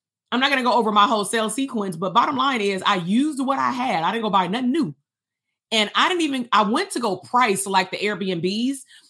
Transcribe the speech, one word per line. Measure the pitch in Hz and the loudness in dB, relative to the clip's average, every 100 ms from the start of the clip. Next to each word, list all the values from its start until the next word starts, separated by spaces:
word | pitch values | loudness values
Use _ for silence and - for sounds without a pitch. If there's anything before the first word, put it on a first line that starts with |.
| _ _ - | _ _ -6
I'm | 247 | 0
not | 277 | 2
gonna | 269 | 2
go | 240 | 2
over | 233 214 | 2 4
my | 208 202 | 4 4
whole | 214 | 2
sales | 202 226 220 | 0 0 -2
sequence, | 247 269 233 196 | -2 -4 -4 -4
but | 160 185 | -4 -2
bottom | 208 311 254 | 2 2 2
line | 269 240 | 0 0
is | 202 185 | -2 0
I | - 190 | 0 0
used | 170 226 302 269 | 2 0 0 -2
what | 262 269 | -2 0
I | 254 | -2
had. | 247 254 170 | -2 -2 0
I | 165 | 0
didn't | 226 | -2
go | 214 | 0
buy | 190 175 | 2 2
nothing | 233 247 | 0 0
new. | 320 170 - _ _ _ _ _ _ - | 0 -2 -6 _ _ _ _ _ _ -4
And | 220 208 | -2 0
I | 226 311 | 2 2
didn't | 359 | 2
even, | 311 269 240 | 0 -2 0
I | 285 | 2
went | 202 277 392 | 2 0 -2
to | 277 | -4
go | 233 180 | -4 -4
price, | - 247 240 202 196 | -2 0 2 0 0
like, | 190 185 | 0 0
the | - | -2
Airbnbs, | 208 208 190 175 180 214 254 269 - - | -4 -4 -4 -2 -2 -2 -4 -4 -12 -20